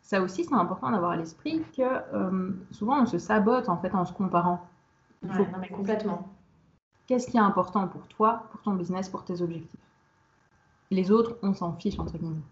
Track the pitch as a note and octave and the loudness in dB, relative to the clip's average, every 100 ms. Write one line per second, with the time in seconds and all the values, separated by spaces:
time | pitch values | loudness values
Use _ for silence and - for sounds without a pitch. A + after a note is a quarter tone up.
0 | - G3 F#3 - E4+ B3+ E3+ F#3+ B3 A3 | 0 0 0 -2 0 2 2 -2 -2 0
1 | F3 E3 E3 - D4+ D#4+ - - B3+ C4 | 0 -2 -6 -8 -4 -4 -4 -2 0 0
2 | - G#3 F#3 F#3 F#3 F#3+ - - G#3 C#4+ | -4 -2 -2 -2 -2 -6 -10 -6 0 4
3 | A#3 F3 - G#3+ G3+ B3+ A3+ E3+ F#3 F#3+ | 4 2 0 2 4 4 2 -2 0 0
4 | F3+ - F#3 F3 F3 F3+ - _ _ _ | 0 -2 2 2 2 0 -6 _ _ _
5 | _ _ F3+ G3 G3+ F#3 F#3 G3 G3 G#3+ | _ _ -4 0 0 -2 -8 -6 -2 -2
6 | G#3 F3 - - _ _ _ _ _ _ | -2 -6 -10 -18 _ _ _ _ _ _
7 | _ B3+ - A#3+ G3+ F#3 F3+ G#3 F3+ - | _ 0 2 4 4 4 0 0 -2 -6
8 | - - A3 A#3 - - G#3+ F#3+ E3+ F#3 | -18 2 4 4 -6 -6 -2 -2 -2 -4
9 | F#3 - - F3 F3 E3 - - _ _ | -4 -8 -8 -4 -4 -4 -12 -20 _ _
10 | _ _ _ _ _ _ _ _ _ F#3+ | _ _ _ _ _ _ _ _ _ 0
11 | F#3 A3 A3+ - G3 G3 F3 - G3+ - | 4 4 4 0 -2 0 -2 -2 -4 -4
12 | E3 E3 E3 D#3+ C#3+ | -6 -6 -6 -6 -10